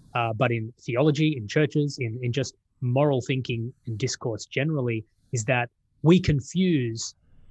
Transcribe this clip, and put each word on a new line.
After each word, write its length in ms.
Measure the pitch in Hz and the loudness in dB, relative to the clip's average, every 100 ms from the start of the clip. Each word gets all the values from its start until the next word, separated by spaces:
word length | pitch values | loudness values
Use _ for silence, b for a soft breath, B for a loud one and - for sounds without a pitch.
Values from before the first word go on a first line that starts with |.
| - 120 | -6 -2
uh, 160 | 117 | -2
but 180 | 113 123 | 2 0
in 220 | 117 110 - | 0 -4 -10
theology, 540 | - 117 151 143 156 139 | -4 2 4 4 2 0
in 100 | 104 | -2
churches, 500 | 151 147 151 147 139 | 0 2 2 -2 -2
in, 180 | 120 117 | -6 -4
in 80 | 123 | -2
just 240 | 127 123 - _ - | -2 -4 -8 _ -8
moral 400 | 127 127 147 131 | -2 2 2 2
thinking 520 | 117 131 123 117 113 - - | 0 -4 -2 -6 -6 -10 -10
and 120 | 107 | -4
discourse 480 | 127 - 127 107 - | -4 -4 -6 -6 -6
generally, 580 | - 151 151 123 113 - _ - | -4 -2 -2 -2 -4 -8 _ -8
is 100 | 120 107 | -6 0
that 240 | 123 123 _ _ _ | 0 -2 _ _ _
we 180 | 151 180 | 4 6
confuse 920 | 180 143 - 175 185 156 120 113 - - _ - - | 4 0 -2 0 2 2 0 -4 -10 -14 _ -20 -12